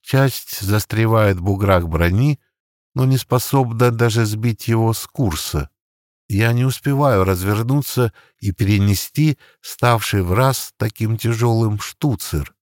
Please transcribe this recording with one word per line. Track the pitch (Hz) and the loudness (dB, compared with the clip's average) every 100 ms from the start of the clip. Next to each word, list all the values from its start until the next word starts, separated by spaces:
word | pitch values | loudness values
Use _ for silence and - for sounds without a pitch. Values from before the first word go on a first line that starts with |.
часть | - 135 135 - - - | 0 2 2 0 -12 -8
застревает | 95 107 - 110 110 113 104 92 | -2 -2 -2 -2 2 4 2 0
в | |
буграх | 90 98 98 92 85 | -2 0 2 2 2
брони — | 80 85 95 139 143 _ _ _ _ _ - | 0 2 2 0 -2 _ _ _ _ _ -2
но | |
не | 131 131 | 0 0
способна | - 123 - 139 127 113 123 | 0 -2 0 0 0 2 0
даже | 113 117 110 | 2 0 2
сбить | 107 107 117 110 - | 0 0 -4 -4 -2
его | 113 113 | 0 2
с | 113 - | -2 -8
курса. | - 117 76 - 76 69 _ _ _ _ _ _ | -4 -2 -2 -4 -6 -6 _ _ _ _ _ _
Я | 98 113 | 0 0
не | 120 | 2
успеваю | 131 127 - 139 143 107 | 0 -2 -2 0 2 2
развернуться | 95 92 95 104 117 143 135 - 120 - _ _ | 2 0 0 -2 0 -2 -2 -2 -2 -2 _ _
и | 107 | -6
перенести | 90 98 104 101 95 - - 156 143 - _ | -2 0 2 2 0 -2 0 0 0 -8 _
ставший | - - 123 117 - 104 | -18 -2 0 2 0 -2
в | 90 | 0
раз | 95 131 127 - _ | 2 2 0 -8 _
таким | 113 - 110 113 | -8 -4 -4 -2
тяжёлым | 113 113 120 113 113 104 | -2 0 0 2 0 -2
штуцер. | - - 156 104 - 78 69 _ | -8 -4 -4 -4 -4 -6 -6 _